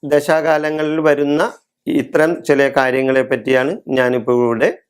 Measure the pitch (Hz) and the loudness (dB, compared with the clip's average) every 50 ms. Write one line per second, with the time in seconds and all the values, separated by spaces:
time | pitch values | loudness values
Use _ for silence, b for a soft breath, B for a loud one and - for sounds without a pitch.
0 | - 143 147 147 143 - 160 160 156 160 156 151 151 156 156 156 156 151 151 160 | -4 2 0 0 2 2 0 0 2 0 0 0 0 -2 -4 -2 -4 -2 -2 0
1 | 156 156 147 143 147 143 143 151 175 - - - _ _ _ _ _ - - 143 | 2 2 2 2 0 0 0 0 0 -2 -6 -12 _ _ _ _ _ -4 -2 -2
2 | 131 - - 151 156 160 175 160 - - 147 135 139 139 139 143 131 127 127 131 | -2 0 0 0 2 2 0 -4 0 0 2 2 2 0 2 0 0 0 0 0
3 | 131 131 131 131 131 131 139 120 107 131 131 131 131 139 185 240 _ - 139 131 | 0 0 0 0 0 0 -2 -4 0 0 0 0 0 -2 -4 -8 _ -4 0 0
4 | 127 123 127 123 110 123 123 123 120 120 117 113 131 190 349 - _ _ | 0 2 0 -2 -2 0 0 0 2 0 0 0 0 -2 -2 -4 _ _